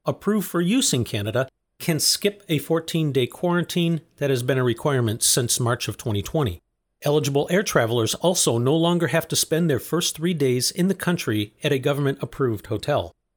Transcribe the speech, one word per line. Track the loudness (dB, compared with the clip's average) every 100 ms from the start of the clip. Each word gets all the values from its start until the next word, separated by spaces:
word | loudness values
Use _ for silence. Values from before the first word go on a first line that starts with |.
| -6
approved | -2 0 0 0
for | 0
use | 2 2 2
in | 0
Canada | 0 -2 -2 -2 -2 _ _ _
can | -2 0
skip | 0 2 -2 -4 -2
a | -2
fourteen-day | 0 -2 0 -2 0 0 0
quarantine | -2 0 0 0 0 2 0 -4 _
that | -2
has | 0
been | 0 2
a |
requirement | 2 0 0 2 0 0
since | 2 2 0 0
March | 0 -2 -4
of | -6
twenty | -4 -2
twenty. | -2 0 0 -2 _ _ _ _
Eligible | 0 2 2 0 2
air | 0
travelers | 2 2 2 2 0 0
also | 0 2 2 2
no | 2 2
longer | 2 2 0
have | -2 -2
to | -2
spend | 0 0 2
their | 0
first | 0 -2 -2 -2
three | -2
days | 0 2 2 0
in | 0 0
the |
country | 0 -2 -2 0 -2 -2 _
at | -2
a | 0
government-approved | 0 0 -2 -2 -8 -2 -2 -2 -4
hotel. | -6 -2 -2 -4 -12 _